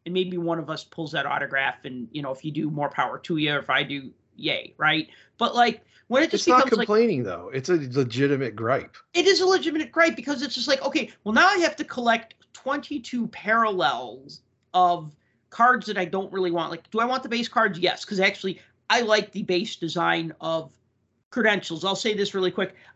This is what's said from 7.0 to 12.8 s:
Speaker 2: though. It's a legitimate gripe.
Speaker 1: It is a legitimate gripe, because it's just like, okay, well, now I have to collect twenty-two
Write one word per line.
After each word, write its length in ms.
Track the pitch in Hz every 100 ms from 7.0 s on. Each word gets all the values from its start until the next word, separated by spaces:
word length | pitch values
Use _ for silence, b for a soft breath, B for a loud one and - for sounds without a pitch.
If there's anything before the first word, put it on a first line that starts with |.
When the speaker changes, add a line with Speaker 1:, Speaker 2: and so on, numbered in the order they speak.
| 233 143
Speaker 2:
though. 280 | 104 87 90
It's 140 | 135 131
a 80 | 175
legitimate 800 | 131 131 123 117 139 135 123 104
gripe. 400 | 113 131 - - _
Speaker 1:
It 120 | 349 349
is 140 | 359
a 60 | 370
legitimate 460 | 370 294 311 262
gripe, 240 | - 330 285
because 260 | 269 269
it's 120 | 277
just 120 | 254 240
like, 140 | 269
okay, 280 | 277 285 - -
well, 100 | 202
now 120 | 233 370
I 120 | 392
have 180 | 320 -
to 80 |
collect 500 | 285 247 233 226 - _ _
twenty-two 720 | - 262 285